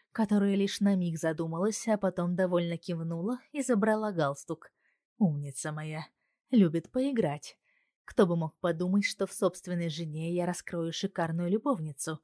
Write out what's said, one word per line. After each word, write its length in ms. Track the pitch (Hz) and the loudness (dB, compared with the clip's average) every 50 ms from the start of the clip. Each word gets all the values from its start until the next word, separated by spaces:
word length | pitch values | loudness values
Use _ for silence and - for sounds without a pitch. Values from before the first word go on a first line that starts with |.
| _ _ | _ _
которая 420 | - - 220 202 208 208 202 202 196 | -2 -2 0 2 4 4 4 4 2
лишь 280 | 196 196 202 - - | 2 0 0 0 2
на 140 | 202 202 202 | 2 4 4
миг 220 | 185 180 175 165 156 | 4 2 0 -2 -2
задумалась, 720 | - 160 160 156 165 160 160 165 185 214 214 - - 220 | 0 -2 0 0 -2 -2 -2 0 0 0 -2 -2 -2 0
а 100 | 214 202 | 0 0
потом 380 | - 190 170 - 175 175 180 | 0 0 0 0 0 0 0
довольно 420 | 170 185 180 180 175 175 170 170 165 | 0 2 2 2 2 2 0 -4 -6
кивнула 640 | - - 175 165 165 165 170 165 170 214 254 247 - _ - | -6 -6 -4 -4 -4 -4 -4 -4 -4 -4 -4 -6 -8 _ -6
и 100 | 294 262 | -4 0
забрала 480 | - 247 208 202 220 214 220 214 214 | 2 2 4 4 4 2 2 0 -2
галстук. 600 | 196 165 151 139 143 - - - 165 - - - _ _ _ _ _ _ _ _ _ - | 0 0 0 0 0 -4 -6 -10 -10 -10 -12 -18 _ _ _ _ _ _ _ _ _ 2
Умница 540 | 226 170 147 143 143 143 135 - - 156 | 2 2 2 0 -4 -8 -8 -8 -8 -6
моя. 340 | 151 156 151 156 156 156 156 - _ _ _ _ _ _ _ _ | -6 -6 -8 -8 -8 -8 -10 -12 _ _ _ _ _ _ _ _
Любит 400 | - 233 196 165 151 170 - - | 6 6 6 6 4 0 -4 -4
поиграть. 640 | - 254 262 277 277 226 202 151 143 151 - - - _ _ _ _ _ _ _ _ _ _ | -2 -2 -2 0 0 0 0 -2 -2 -6 -10 -16 -20 _ _ _ _ _ _ _ _ _ _
Кто 220 | - - - 208 170 | -2 2 4 4 4
бы 80 | 175 | 4
мог 240 | 170 160 156 - _ | 2 -2 -2 -4 _
подумать, 460 | - 175 170 160 180 180 190 202 202 | -2 -2 0 0 0 2 2 2 2
что 200 | - - - 196 | 2 0 -2 -4
в 80 | 190 - | -4 -2
собственной 560 | - 202 185 180 - - 180 180 175 170 170 | 2 0 0 0 0 -6 -6 -4 -2 -2 -4
жене 420 | 151 156 170 160 147 156 160 170 | -4 -6 -6 -6 -6 -6 -4 -4
я 140 | 175 175 175 | -2 -2 -2
раскрою 480 | 175 175 - - - - 170 165 165 165 | -2 -4 -6 -8 -8 -6 -4 -4 -4 -4
шикарную 560 | - - 190 - - 170 165 165 165 175 175 | -4 -6 -4 -2 -2 -2 -2 -2 -2 0 0
любовницу, 720 | 190 226 226 285 269 175 156 156 147 - - - 160 151 | 0 0 0 0 -2 -2 -2 -8 -8 -8 -8 -8 -8 -8